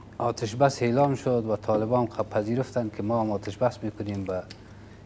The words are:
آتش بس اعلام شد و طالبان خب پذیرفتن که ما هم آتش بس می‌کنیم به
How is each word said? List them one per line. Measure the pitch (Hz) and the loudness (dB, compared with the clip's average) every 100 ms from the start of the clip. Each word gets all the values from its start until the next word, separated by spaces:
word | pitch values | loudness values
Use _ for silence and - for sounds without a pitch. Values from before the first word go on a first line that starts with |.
| - - | -14 -4
آتش | 120 117 117 123 | -2 -2 -4 4
بس | 139 - | 4 4
اعلام | 120 123 143 131 | 2 4 4 2
شد | 135 123 110 | 2 2 2
و | 104 | 0
طالبان | - 107 110 123 113 | 2 2 4 2 2
خب | - 104 | -2 -2
پذیرفتن | 110 104 123 123 123 113 - | 0 0 0 0 -2 -2 -2
که | |
ما | 104 117 | 0 2
هم | 110 | 2
آتش | 101 104 - | 0 -4 0
بس | 123 - | 0 0
می‌کنیم | 110 - 104 101 | -6 -6 -4 -4
به | 95 92 - - - - - - | -2 -4 -6 -14 -18 -20 -20 -20